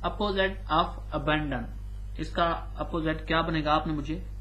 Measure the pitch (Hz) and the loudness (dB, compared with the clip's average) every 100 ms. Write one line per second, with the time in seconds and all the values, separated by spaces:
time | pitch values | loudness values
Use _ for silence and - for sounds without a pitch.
0 | 175 165 208 190 190 190 - 156 175 - | -4 0 0 4 2 0 2 2 2 0
1 | - 151 143 151 151 127 113 - - - | -4 -2 2 2 2 -2 -4 -8 -8 -8
2 | - - 156 - 170 165 - - 151 170 | -8 -6 -4 2 2 2 -4 -6 -4 0
3 | 160 156 - 165 165 160 151 151 160 151 | 0 -2 2 2 4 2 4 2 2 -2
4 | 143 160 - - | -2 -4 -6 -10